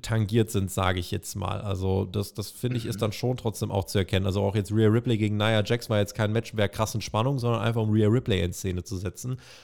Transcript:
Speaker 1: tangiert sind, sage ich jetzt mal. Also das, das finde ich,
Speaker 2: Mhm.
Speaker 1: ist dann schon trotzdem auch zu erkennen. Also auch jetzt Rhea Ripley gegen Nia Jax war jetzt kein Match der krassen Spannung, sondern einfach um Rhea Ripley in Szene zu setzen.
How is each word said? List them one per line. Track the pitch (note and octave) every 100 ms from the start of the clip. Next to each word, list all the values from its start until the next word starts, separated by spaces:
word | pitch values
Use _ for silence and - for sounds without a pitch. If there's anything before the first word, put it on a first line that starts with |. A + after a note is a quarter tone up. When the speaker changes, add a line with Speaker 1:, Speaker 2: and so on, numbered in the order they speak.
Speaker 1:
tangiert | - A2+ G#2 A2+ A2
sind, | G2+ F#2+
sage | - F#2 F#2
ich | F2
jetzt | F#2 -
mal. | G2+ F#2+ G2+
Also | G2+ F#2+ F#2+ F#2+
das, | G2 G#2 G2+
das | - G#2
finde | - B2 B2
ich, |
Speaker 2:
Mhm. | A2
Speaker 1:
ist | G2
dann | G#2+
schon | - A#2+ B2
trotzdem | A#2 - G#2
auch | G2 -
zu | G#2
erkennen. | F#2+ G2 G2
Also | G2
auch | G2+
jetzt | G#2 G2
Rhea | G#2+ A2
Ripley | A#2 B2 A2
gegen | G#2+ G#2
Nia | G#2+ A2
Jax | G2+ A#2+ -
war | G#2+
jetzt | G2+
kein | - G#2+
Match | A2 -
der | A2 G2+
krassen | - A2 A2
Spannung, | - G#2+ B2 C#3
sondern | A#2+ A2+
einfach | A2 A#2
um | A2
Rhea | G#2+ G#2+
Ripley | A#2+ B2+ F#2
in | F#2
Szene | - F#2+ F2+
zu | - F#2
setzen. | F#2+ - B2+ B2+ - -